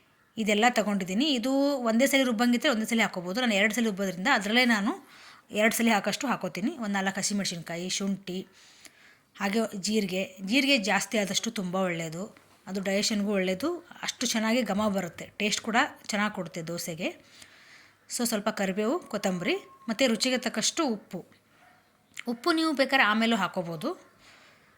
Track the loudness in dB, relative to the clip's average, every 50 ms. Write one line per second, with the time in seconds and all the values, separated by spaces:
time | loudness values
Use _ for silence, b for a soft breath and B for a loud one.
0 | b b b b b b b -4 -2 0 2 4 4 4 4 2 0 0 0 -2
1 | -2 -2 0 0 2 2 2 0 0 0 2 2 2 2 2 0 0 2 2 4
2 | 4 4 4 4 2 2 2 2 2 4 2 4 2 2 2 2 0 0 2 2
3 | 2 2 0 -4 -6 -4 -2 0 0 2 4 4 4 4 2 2 0 0 0 -2
4 | -2 -4 -4 -2 2 2 2 2 2 2 2 4 4 4 4 2 2 0 -2 -4
5 | -6 B B B B B B B B B -2 2 2 2 2 4 2 4 4 2
6 | 2 0 -4 -2 -2 -2 -2 -2 -4 -6 -6 -4 -4 -4 -4 -4 -4 -2 -2 0
7 | 0 -2 -2 -2 -2 -2 -2 -2 -2 -4 -6 -8 -8 -8 -8 -6 -6 -4 -4 -4
8 | -2 -2 -4 -4 -6 -8 -8 -8 -8 -10 B B B B B B B B B B
9 | B B B B B B B -4 -4 -2 0 0 0 -2 -4 -6 -4 0 0 0
10 | 0 0 0 -2 -4 -4 -6 -10 -6 0 2 2 4 4 4 2 4 2 0 0
11 | 0 0 -2 -2 0 0 -2 -2 -2 -4 -4 -4 -6 -4 -2 0 0 0 0 -2
12 | -4 -8 -8 -10 -10 -12 -14 -18 -20 _ _ _ -12 -8 -6 -4 -2 0 0 0
13 | 0 0 0 0 0 0 2 2 2 0 0 0 -2 -2 -4 -4 -8 -14 -18 -12
14 | -8 -8 -6 -4 -2 -2 0 0 2 2 2 2 2 0 0 0 2 0 0 0
15 | -2 -4 -8 -12 -16 -14 -8 -4 -2 -2 -2 -2 -2 0 2 2 2 2 -2 -10
16 | -10 -6 -2 0 0 -2 -2 -4 -8 -8 -8 -10 -8 -8 -6 -8 -6 -8 -8 -6
17 | -6 -6 -6 -8 B B B B B B B B B B B B B B B B
18 | B B -6 -4 -2 -2 -2 -2 -2 -2 -2 -2 -2 -2 0 0 0 0 0 -2
19 | -4 -4 -6 -2 -2 0 0 0 0 -2 -2 -2 -4 -10 -20 -14 -6 -6 0 2
20 | 2 2 2 2 0 0 0 0 -2 -2 -4 -2 -2 -2 0 0 0 0 0 -4
21 | -6 -10 -12 -12 -12 -14 _ _ _ b b b b b b b b b b b
22 | _ _ -18 -12 -8 -8 -6 -2 0 2 2 2 2 0 2 0 0 2 4 4
23 | 4 6 4 4 4 2 2 2 0 -2 -2 -4 -6 -6 -6 -6 -4 -6 -6 -6
24 | -10 -20 _ b b b b b b b b b b b b